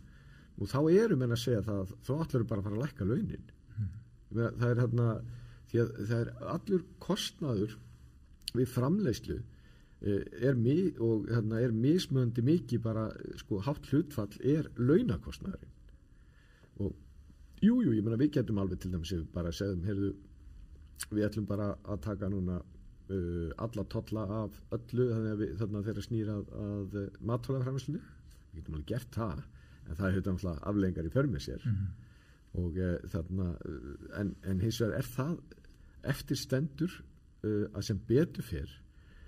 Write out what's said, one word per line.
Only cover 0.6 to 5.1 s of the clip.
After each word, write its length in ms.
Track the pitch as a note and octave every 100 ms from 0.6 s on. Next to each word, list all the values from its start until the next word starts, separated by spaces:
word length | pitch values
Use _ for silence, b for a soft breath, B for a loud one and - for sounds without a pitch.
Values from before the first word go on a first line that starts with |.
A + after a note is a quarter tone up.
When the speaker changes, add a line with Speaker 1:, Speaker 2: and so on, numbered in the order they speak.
Speaker 1:
og 80 | G2+
þá 100 | C3+ D#3
eru 240 | F#3 A3+ D3
menn 160 | B2
að 80 | A#2
segja 220 | - A2+
það 180 | F#2+ G2+
að 160 | F#2+ -
þá 80 | - C#3+
ætlarðu 260 | D#3 B2+ A2+
bara 120 | G#2+
að 40 |
fara 120 | G#2 G#2
að 80 |
lækka 240 | C3+ - G2
launin. 360 | C3+ F#3+ - - - - G#2+
Speaker 2:
Mm. 80 | F#2+ B B - -
Speaker 1:
Ég 80 | G#2+
meina, 140 | A#2
það 180 | A#2 A#2+
er 100 | A#2+
þarna, 260 | A#2+ A#2+ A#2